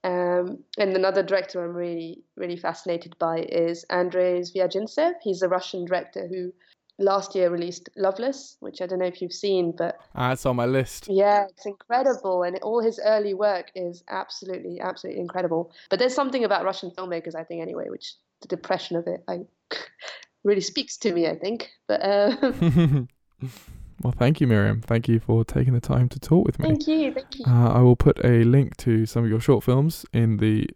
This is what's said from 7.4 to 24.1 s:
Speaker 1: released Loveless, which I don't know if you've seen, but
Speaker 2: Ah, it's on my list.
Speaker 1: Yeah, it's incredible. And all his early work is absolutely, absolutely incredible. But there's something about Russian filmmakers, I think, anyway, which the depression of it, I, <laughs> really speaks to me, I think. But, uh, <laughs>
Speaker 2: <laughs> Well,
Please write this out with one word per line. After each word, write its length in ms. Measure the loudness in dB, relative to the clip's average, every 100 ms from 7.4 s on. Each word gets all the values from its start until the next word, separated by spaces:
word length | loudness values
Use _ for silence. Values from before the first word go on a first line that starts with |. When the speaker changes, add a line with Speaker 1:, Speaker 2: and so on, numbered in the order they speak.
| 0
Speaker 1:
released 380 | 0 -6 -10 -16 -2
Loveless, 600 | -2 0 -6 -6 -14 _
which 200 | -16 -10
I 60 | -6
don't 120 | -2
know 80 | -4
if 160 | -4
you've 100 | -10
seen, 400 | -6 -2 0 0 -2
but 220 | -6 -6 _
Speaker 2:
Ah, 180 | -4 -2
it's 140 | -2 -2
on 100 | 0
my 100 | 2
list. 400 | 0 -2 -8 -2
Speaker 1:
Yeah, 380 | 2 4 4 0
it's 180 | _ -12
incredible. 760 | -12 -2 0 2 0 -2 0
And 160 | -2 -4
all 200 | -2 0
his 180 | 0 0
early 300 | 0 2 0
work 360 | 0 0 0 -6
is 280 | -8 -10 -10 -10
absolutely, 720 | -10 -10 -14 -12 -10 -10 -8
absolutely 400 | -8 -8 -10 -8
incredible. 520 | -8 -4 -2 -2 -4 -12 -4
But 80 | 0
there's 160 | 0
something 300 | 0 -2 0
about 200 | 0 0
Russian 260 | 0 -4 -10
filmmakers, 440 | -10 -8 -8 -8
I 100 | -12
think, 180 | -10 -10
anyway, 240 | -8 -8 -10
which 260 | -10 -14 -18 _ _
the 60 | -10
depression 480 | -10 -4 -6 -4 -6
of 100 | -6
it, 160 | -10 -8
I, 120 | -10 -12 _ _
<laughs> 80 | -12 -12 _ -16 -16 -20 _
really 160 | 0 0
speaks 360 | 0 -6 -8 -4
to 140 | -2
me, 140 | 0 -2
I 80 | -2
think. 340 | -6 -6 -10 _ _
But, 160 | -2
uh, 500 | 2 2 2 2 -2
<laughs> 540 | 2 4 4 4 2 -2 _ _ _
Speaker 2:
<laughs> 80 | -14 -14 -20 -20 -20 -8
Well, 120 | -6